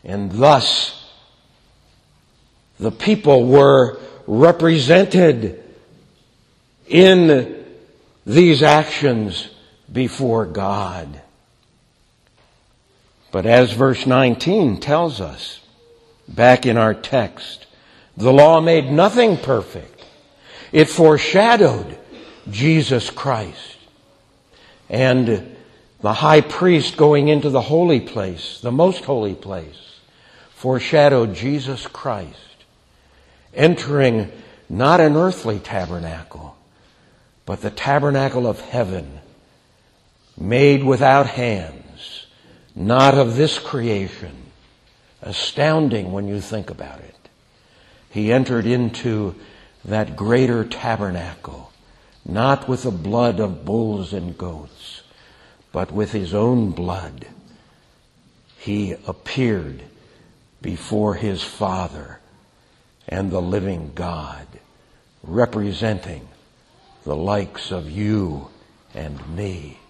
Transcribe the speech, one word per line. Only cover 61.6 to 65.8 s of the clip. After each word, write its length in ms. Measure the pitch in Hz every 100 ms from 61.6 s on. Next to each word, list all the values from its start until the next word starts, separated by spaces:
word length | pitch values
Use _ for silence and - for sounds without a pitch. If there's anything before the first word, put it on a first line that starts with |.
| 98 92 90 69 - - _ _ _ _ _ _ _ _ -
and 220 | 92 98
the 120 | 92
living 500 | 87 101 95 85 78
God, 520 | 71 87 82 76 - - - _ _ _ _ _ _
representing 1040 | - 95 117 110 101 95